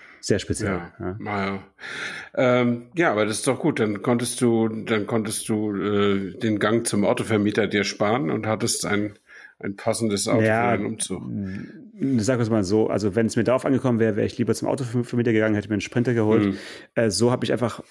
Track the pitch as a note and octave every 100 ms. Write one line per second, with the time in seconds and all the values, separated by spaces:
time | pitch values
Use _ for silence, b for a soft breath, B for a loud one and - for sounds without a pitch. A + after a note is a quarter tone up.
0 | B B - G2+ - E2+ F2 F2+ E2+ -
1 | F2+ G#2 G#2 G#2 G2 G2 - B B B
2 | B B B - B2+ B2 B2 A#2+ - E3
3 | E3+ G#2+ G#2+ G#2+ - A#2+ D3+ - G#2+ G2+
4 | - A#2+ A#2+ - B2 A2+ A2+ A2 G2+ A2
5 | G2+ A2+ G#2+ G#2+ - G#2+ G#2+ G2 G2 G2+
6 | G2+ G2 F#2+ F#2 A2+ G#2 G#2 A2+ A#2 G#2
7 | F#2+ B2 G#2 A2 G#2 G#2 G2+ G#2 G2 -
8 | G#2 A#2+ D#3 A#2 G#2+ A2 A2+ - - G#2
9 | G#2 - B B B - - G2+ A2+ A2
10 | A2 G2+ A2 A2 A2 A2 A#2+ A2+ A2 A2
11 | - F#2+ - A2+ F#2+ F#2+ - - - -
12 | C3+ B2+ G#2 B2+ A2 A2+ F#2 G#2+ A2 G#2+
13 | G#2 F#2+ A2+ - G#2+ C3 - C3 C3 A2+
14 | A2 G#2 A2 - A2+ A2 A2 - B2 B2
15 | A#2+ A#2+ A#2+ A2 A2 G#2 G2+ G#2 - -
16 | C3 A#2 G#2+ A2 G2+ G2 B B B -
17 | A2+ G2+ A#2+ B2+ B2 G#2+ A#2+ - -